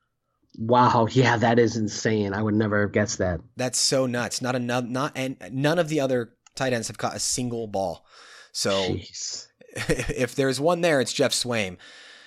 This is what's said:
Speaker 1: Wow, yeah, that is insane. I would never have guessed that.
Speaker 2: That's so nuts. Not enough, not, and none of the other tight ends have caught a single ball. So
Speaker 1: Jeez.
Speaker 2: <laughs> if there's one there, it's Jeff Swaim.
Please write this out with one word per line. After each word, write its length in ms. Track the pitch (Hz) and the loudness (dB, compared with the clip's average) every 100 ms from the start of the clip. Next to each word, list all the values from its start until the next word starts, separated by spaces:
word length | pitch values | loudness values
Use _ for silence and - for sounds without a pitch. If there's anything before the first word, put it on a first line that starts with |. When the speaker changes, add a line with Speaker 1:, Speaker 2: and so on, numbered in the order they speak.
| _ _ _ _ _ - | _ _ _ _ _ -8
Speaker 1:
Wow, 500 | 113 123 120 120 113 | 2 4 6 4 4
yeah, 280 | 127 120 117 | 4 4 4
that 220 | 117 120 | 4 6
is 180 | 117 110 | 4 2
insane. 560 | 107 - 117 110 101 | -4 -2 0 0 0
I 80 | 98 | 0
would 140 | 110 104 | 0 2
never 260 | 110 104 | 2 2
have 100 | 104 | 2
guessed 280 | 110 104 - | 0 0 0
that. 200 | 92 82 - - | -2 -2 -8 -6
Speaker 2:
That's 240 | 123 - | -4 0
so 260 | - 135 131 | 0 2 0
nuts. 360 | 120 110 - | -2 -4 -4
Not 120 | 123 | -4
enough, 300 | 127 120 123 | -2 -2 -2
not, 300 | 117 127 151 - | -2 -4 -4 -4
and 220 | 131 135 90 | -8 -8 -8
none 300 | 131 147 170 | -2 0 2
of 80 | 160 | 0
the 140 | 156 | 0
other 320 | 135 127 117 _ _ - | 2 0 -2 _ _ -6
tight 180 | 135 | -2
ends 160 | 120 110 | -2 -4
have 80 | 110 | -6
caught 180 | 117 98 | -6 -4
a 40 | |
single 480 | - - 123 117 110 | -4 -4 -4 -6 -6
ball. 380 | 98 95 82 _ - - - - | -4 -4 -6 _ -20 -20 -20 -14
So 200 | - - | -6 0
Speaker 1:
Jeez. 760 | 98 92 92 - - - - - _ | 0 0 -4 -6 -12 -10 -10 -14 _
Speaker 2:
<laughs> 140 | - - - | -16 -8 -2
if 480 | 143 120 - 123 - | -2 -2 -2 -2 0
there's 240 | 135 131 | 0 2
one 220 | 151 175 | 0 2
there, 180 | 175 143 | 2 2
it's 140 | 117 | 0
Jeff 180 | - 127 | 0 0
Swaim. 460 | - 120 117 95 90 - - - - | 0 -2 -2 -4 -8 -18 -20 -20 -20